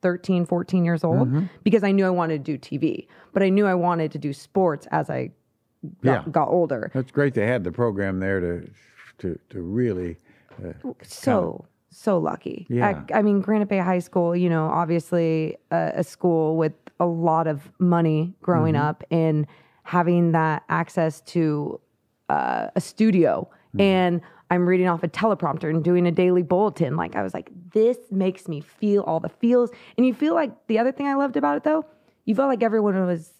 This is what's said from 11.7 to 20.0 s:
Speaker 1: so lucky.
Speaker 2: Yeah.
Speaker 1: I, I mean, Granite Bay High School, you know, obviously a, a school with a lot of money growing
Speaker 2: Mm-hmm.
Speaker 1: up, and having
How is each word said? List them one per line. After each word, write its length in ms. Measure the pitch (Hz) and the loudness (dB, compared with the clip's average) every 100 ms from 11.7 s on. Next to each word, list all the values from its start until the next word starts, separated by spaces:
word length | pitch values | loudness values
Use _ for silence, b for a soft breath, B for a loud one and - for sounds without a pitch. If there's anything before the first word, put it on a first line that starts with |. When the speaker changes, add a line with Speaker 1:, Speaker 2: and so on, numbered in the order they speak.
| _ _ | _ _
Speaker 1:
so 280 | - - 185 | -8 -2 0
lucky. 480 | 156 - - - 180 | 0 -4 -10 -12 -6
Speaker 2:
Yeah. 340 | 120 202 185 - | -2 -2 -2 -2
Speaker 1:
I, 60 | 226 | 0
I 20 | |
mean, 180 | 208 202 | 2 2
Granite 300 | 190 214 202 | 0 0 0
Bay 80 | 196 | 0
High 200 | 180 180 | 0 -2
School, 360 | 175 190 170 175 | -2 -2 0 2
you 140 | 180 | 2
know, 160 | 165 156 | 2 0
obviously 880 | - 170 170 - 175 165 160 156 - _ | 0 0 -2 0 0 0 0 -2 -8 _
a, 220 | 170 165 - | -2 -2 -2
a 80 | |
school 540 | 170 - 180 165 156 160 | -6 -2 0 2 2 0
with 160 | 156 156 - _ | 0 -4 -20 _
a 60 | 175 | -2
lot 420 | 170 165 160 160 | 0 2 2 0
of 240 | 147 - _ | -4 -8 _
money 560 | 180 170 165 156 170 - | 2 4 4 2 -2 -6
growing 340 | - 175 160 151 | -2 2 2 2
Speaker 2:
Mm-hmm. 80 | 147 | 0
Speaker 1:
up, 140 | 151 - | -4 -4
and 380 | 165 160 156 147 b b b | 0 2 0 -2 b b b
having 500 | - 180 | -4 0